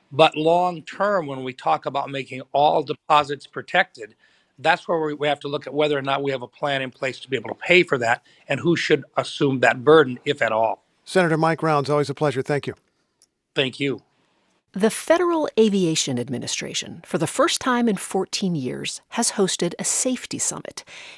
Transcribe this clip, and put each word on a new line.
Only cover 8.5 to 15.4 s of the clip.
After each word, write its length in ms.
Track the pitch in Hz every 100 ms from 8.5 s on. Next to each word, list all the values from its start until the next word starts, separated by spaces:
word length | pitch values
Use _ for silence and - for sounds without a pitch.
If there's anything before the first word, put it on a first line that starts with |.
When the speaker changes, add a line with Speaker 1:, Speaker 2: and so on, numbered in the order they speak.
| 143
Speaker 1:
who 160 | 123 156
should 280 | - 151 139 -
assume 420 | 127 - 147 135
that 240 | 120 127
burden, 340 | 123 160 135 123
if 160 | - 143
at 120 | 113
all. 320 | 110 110 98 _ _
Speaker 2:
Senator 320 | - 190 170 156
Mike 260 | 160 160
Rounds, 280 | 160 147 135
always 200 | 147 143
a 40 |
pleasure. 280 | 139 151 127
Thank 240 | 127 143 131
you. 80 | 107 _ _ _ _ _ _ _
Speaker 1:
Thank 260 | - 135 -
you. 220 | 139 110 - _ _ _ _ _ _
Speaker 3:
The 180 | 196 208
Federal 580 | - - 330 349 339